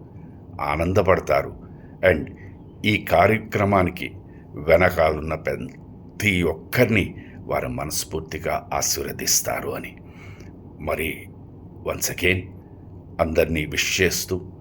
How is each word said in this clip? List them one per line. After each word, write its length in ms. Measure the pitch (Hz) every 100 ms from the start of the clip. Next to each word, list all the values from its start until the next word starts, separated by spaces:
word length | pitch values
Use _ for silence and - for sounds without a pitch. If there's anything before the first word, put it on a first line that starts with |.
| - - - - - -
ఆనందపడతారు, 960 | 73 76 82 92 92 87 - 69 - - - - - - 92
and 220 | 80 - - - - - - 107
ఈ 120 | 101
కార్యక్రమానికి 1120 | - 85 98 110 110 104 101 101 90 - 60 - - - - -
వెనకాలన్న 800 | 76 82 90 82 80 78 78
ప్రతి 1080 | 78 - 69 - - - - - - 104 90
ఒక్కరిని 720 | 82 78 - - 123 110 90 - - -
వారు 300 | - 69 65
మనస్ఫూర్తిగా 1000 | 62 73 - - 80 - 78 76 76 -
ఆశీర్వదిస్తారు 960 | 71 - - - - - - - 58 -
అని. 280 | - - - - - - - - - - -
మరి 480 | 76 78 78 - - - - - - - -
once 300 | - - -
again 240 | 87 92 90 - - - - - - -
అందరినీ 440 | 80 80 78 80 73
విష్ 360 | 69 - -
చేస్తూ 500 | 90 - - 90 90 -